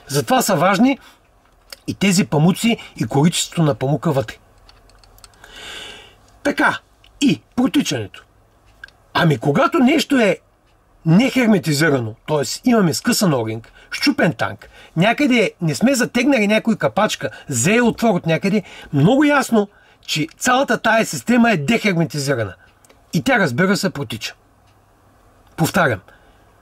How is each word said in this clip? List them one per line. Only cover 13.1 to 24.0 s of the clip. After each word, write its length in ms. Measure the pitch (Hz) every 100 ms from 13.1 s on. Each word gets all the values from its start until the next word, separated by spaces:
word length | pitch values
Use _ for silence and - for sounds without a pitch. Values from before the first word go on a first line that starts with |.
| 233 190
оринг, 380 | 135 110 110 - - -
счупен 420 | - 285 - 208
танк, 360 | 117 101 101 - - - -
някъде 540 | 196 233 294 240 180 -
не 140 | 165 143
сме 200 | 240 262
затегнали 520 | 233 240 254 269 202
някой 280 | 320 - 202
капачка, 540 | 151 180 214 - 139 - -
зе 260 | 123 139 226
е 60 |
отвор 340 | 240 - 226 175
от 100 | 160
някъде, 380 | 160 196 208 - - -
много 300 | 143 156 269
ясно, 440 | 294 294 - 226 202 _ _ _ -
че 220 | 156 - -
цялата 400 | - 254 277 226
тая 280 | 226 220 214
система 460 | 147 - 240 233
е 60 | 190
дехерметизирана. 960 | 139 233 208 170 165 151 139 135 101 - _ _ _ _ _
И 100 | 175
тя, 160 | - 247
разбира 380 | 175 120 190 -
се, 120 | 185
протича. 460 | -